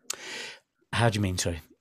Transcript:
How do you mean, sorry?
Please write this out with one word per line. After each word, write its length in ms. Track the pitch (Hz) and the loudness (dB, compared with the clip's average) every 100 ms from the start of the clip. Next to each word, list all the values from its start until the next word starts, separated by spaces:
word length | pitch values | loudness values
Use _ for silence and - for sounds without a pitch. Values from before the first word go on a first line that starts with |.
| - - - - - - _ _ - | -12 -10 -10 -10 -10 -14 _ _ -4
How 160 | - 117 | 4 4
do 80 | 107 | 4
you 40 | |
mean, 160 | 98 90 | 2 0
sorry? 220 | 95 78 - - | -2 -2 -8 -20